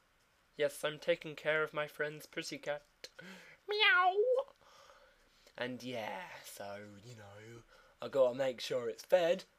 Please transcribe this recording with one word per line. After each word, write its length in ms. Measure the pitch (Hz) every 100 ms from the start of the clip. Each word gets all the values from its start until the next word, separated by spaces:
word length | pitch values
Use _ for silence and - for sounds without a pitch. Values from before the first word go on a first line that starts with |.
| _ _ _ _ _ -
Yes, 260 | 143 - 156
I'm 120 | 151
taking 380 | - 170 160 143
care 260 | 156 156
of 120 | 151
my 140 | 156 151
friend's 380 | - 151 151 -
pussycat. 840 | 165 160 139 147 147 - _ - - 185 190 - - -
Meow! 480 | 415 415 359 370 392 494 508 - - - - - - - _ _ _ - -
And 260 | 123 123
yeah, 460 | 123 120 107 98 87 - -
so, 420 | - 101 101 104 101
you 120 | 117 113
know, 460 | 101 104 110 117 - - - _
I 60 | 123
gotta 260 | 135 123
make 280 | 127 135 117
sure 260 | - 127 117
it's 160 | 110
fed, 400 | - 185 170 185 -